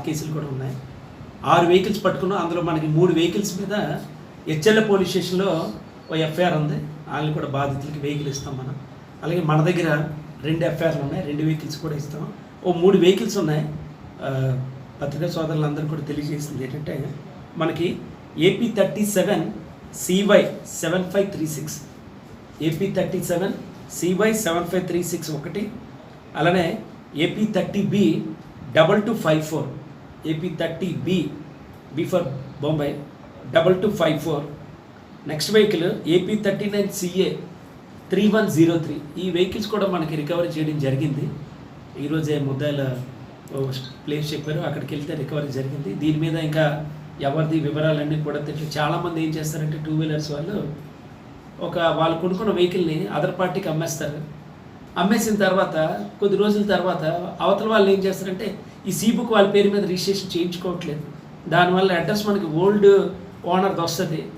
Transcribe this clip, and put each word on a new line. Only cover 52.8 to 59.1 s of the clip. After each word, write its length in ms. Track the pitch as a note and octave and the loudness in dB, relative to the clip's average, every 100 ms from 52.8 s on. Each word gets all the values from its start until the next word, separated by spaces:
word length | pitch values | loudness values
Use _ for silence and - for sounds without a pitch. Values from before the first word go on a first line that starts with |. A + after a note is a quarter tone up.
| E3 D#3 G3+ D#3 | 0 0 -2 0
అదర్ 160 | F3 - | -2 0
పార్టీకి 320 | F3+ F#3 E3+ | -2 0 -2
అమ్మేస్తారు. 460 | D#3 E3 - C#3+ D3 D3+ - - - - - - - | -2 -2 -4 -6 -6 -10 -14 -18 -20 -20 -20 -10 -2
అమ్మేసిన 340 | F#3+ A#3 G#3+ G#3 | 2 2 2 4
తర్వాత 320 | F#3+ F#3 F#3+ D#3+ D#3 - - - | 4 4 2 2 0 -2 -6 0
కొద్ది 140 | G3+ F#3 | 2 4
రోజుల 220 | G#3 G#3 G3+ | 4 4 4
తర్వాత 300 | F3+ F#3 D#3+ D#3 E3+ - - E3+ | 2 2 0 0 -2 -4 0 2
అవతల 220 | G3+ A3 | 2 4
వాళ్ళు 140 | A3 G3 | 4 6
ఏం 60 | F#3+ F#3+ | 6 2
చేస్తారంటే 400 | F3+ F#3+ F#3 G#3+ - - - G3+ | -2 -4 -4 -6 -8 -14 -10 -6
ఈ 80 | D#3 | 0
సీ 120 | A3+ | 2